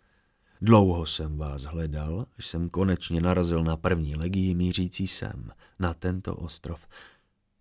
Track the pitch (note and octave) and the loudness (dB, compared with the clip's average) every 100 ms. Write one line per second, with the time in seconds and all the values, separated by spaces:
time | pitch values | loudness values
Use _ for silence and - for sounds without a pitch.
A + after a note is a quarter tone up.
0 | _ _ _ _ _ - G2+ G#2+ G2 E2+ | _ _ _ _ _ -2 8 8 8 4
1 | D#2+ - D#2 D2+ D2+ C#2+ C#2+ E2 D#2+ D2 | -2 -4 -4 -4 -6 -8 -8 -6 -6 -4
2 | D2+ F2 - - - E2 E2+ F2 F#2+ F2 | -4 -6 -8 -10 -8 -4 -4 0 0 0
3 | - E2 F2 F2+ E2+ E2 E2 D#2+ F2+ F2 | -2 0 2 4 2 2 0 0 0 0
4 | D2+ D2+ F2 F#2+ F#2 F2 F2+ F2+ F2+ - | -2 -4 -2 0 0 2 0 0 -2 -4
5 | F#2+ - G2+ B1+ A1 - - - F2+ E2 | -4 -4 -4 -10 -14 -16 -16 -4 -2 -2
6 | F#2 F#2 F2+ E2+ E2 - - E2+ - - | -4 -4 -6 -8 -8 -10 -12 -12 -14 -20
7 | - _ _ _ _ _ | -20 _ _ _ _ _